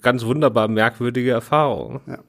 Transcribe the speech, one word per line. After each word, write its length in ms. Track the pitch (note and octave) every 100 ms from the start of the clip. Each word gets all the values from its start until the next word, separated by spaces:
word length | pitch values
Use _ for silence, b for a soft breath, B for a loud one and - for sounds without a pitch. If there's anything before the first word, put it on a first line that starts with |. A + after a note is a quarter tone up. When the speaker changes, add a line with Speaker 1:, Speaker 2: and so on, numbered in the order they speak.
Speaker 1:
ganz 220 | B2+ B2+ A2+
wunderbar 440 | C#3+ C#3+ A2+ G#2+
merkwürdige 640 | A2 A2+ - A#2+ B2 B2
Erfahrung. 680 | A#2+ - D3+ D3 F#2 A#1 C3+ -
Speaker 2:
Ja. 120 | C3